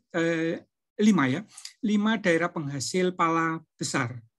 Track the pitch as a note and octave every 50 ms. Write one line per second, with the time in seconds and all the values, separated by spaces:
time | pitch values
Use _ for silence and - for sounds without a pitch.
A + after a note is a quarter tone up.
0 | _ _ - E3+ E3 E3 E3+ D#3+ D#3+ E3 F3 B3+ - _ _ _ _ _ _ -
1 | G#3+ G#3+ G#3 D#3+ C3+ B2+ C3 E3+ A3 - - - - - - _ - G#3 G#3 G#3
2 | G#3 G#3+ A3+ G#3+ G#3 F#3 E3 E3 E3+ F3 - F#3 D3+ C#3 C#3 C#3 B2+ - - F#3
3 | F#3 F#3 F3+ F3+ E3+ E3 E3 E3 E3 E3 D#3+ E3 D#3+ _ _ - D#3+ - - D3
4 | B2+ A2+ - A#2 - _ _